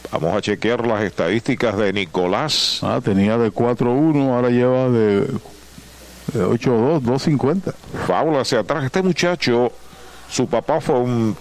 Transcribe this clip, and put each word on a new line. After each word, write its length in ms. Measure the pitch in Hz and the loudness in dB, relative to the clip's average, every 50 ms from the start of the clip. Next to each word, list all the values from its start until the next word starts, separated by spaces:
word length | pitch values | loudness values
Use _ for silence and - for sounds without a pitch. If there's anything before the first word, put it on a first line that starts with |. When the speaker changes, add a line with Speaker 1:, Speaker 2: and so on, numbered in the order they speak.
| - - | -12 -6
Speaker 1:
Vamos 240 | - - 78 80 92 | -4 -2 0 0 0
a 60 | 104 | 0
chequear 440 | - - 104 - - 107 120 117 117 | -2 -2 -4 -2 0 -2 -2 0 0
las 160 | 120 110 104 | -2 0 0
estadísticas 760 | 110 95 - - 87 82 98 117 - - 131 98 - 117 101 | -2 -4 -2 -2 0 0 0 -2 -2 -2 -4 0 0 -2 0
de 160 | 98 110 98 95 | 0 0 0 0
Nicolás. 840 | 101 98 82 - 92 90 90 95 110 147 156 - - - - - - - | -2 -4 -4 -2 -2 0 0 0 0 -2 -2 -2 -2 -2 -2 -4 -4 -4
Speaker 2:
Ah, 160 | 98 110 135 127 | -2 -2 -2 -2
tenía 360 | - 98 95 98 104 110 117 | 0 2 2 2 2 2 2
de 100 | 117 110 | 0 0
cuatro 420 | 98 - 117 120 123 117 135 120 | 0 0 0 0 0 0 0 0
uno, 440 | 120 135 151 160 156 143 139 135 127 | 2 2 2 2 2 2 2 2 0
ahora 140 | 123 123 123 | 2 2 2
lleva 380 | 123 123 123 127 127 127 131 127 | 2 4 4 2 2 2 2 2
de, 320 | 123 117 110 107 101 101 101 - - 104 - - - - - - - - - - - - - - - - - - - | 2 2 4 4 4 2 0 0 -4 -8 -8 -12 -20 -20 -20 -20 -20 -20 -20 -20 -20 -20 -20 -20 -20 -12 -12 -6 -2
de 100 | 117 92 | 0 0
ocho 300 | 95 110 117 - 139 123 | 2 0 0 2 2 2
dos, 300 | - 113 135 165 156 127 | 2 2 2 2 0 0
dos 200 | 117 123 139 - | 0 -2 0 0
cincuenta. 500 | 175 151 127 117 131 165 196 - - - - - - - - - | 0 0 2 2 0 0 0 -2 -6 -10 -10 -14 -12 -10 -8 -2
Speaker 1:
Faula 360 | - - 95 127 160 156 139 | 0 0 0 2 2 2 0
hacia 180 | 120 - - 113 | 0 2 0 0
atrás. 240 | 101 - 147 160 139 | 0 0 -2 -2 -2
Este 180 | 131 - 190 | -2 0 0
muchacho, 720 | 190 185 170 - - 175 180 - - - 120 120 123 117 - - - - - - - - - - - - | 2 2 2 2 2 0 0 0 0 2 4 4 2 2 0 -6 -18 -20 -20 -20 -20 -20 -20 -20 -18 -8
su 180 | - - 127 - | -2 -2 -2 0
papá 320 | - 117 - - 143 160 | 0 -2 0 0 -2 0
fue 200 | - - 156 123 | 2 2 2 2
un 360 | 123 123 123 117 113 110 101 - | 2 2 2 2 2 0 0 0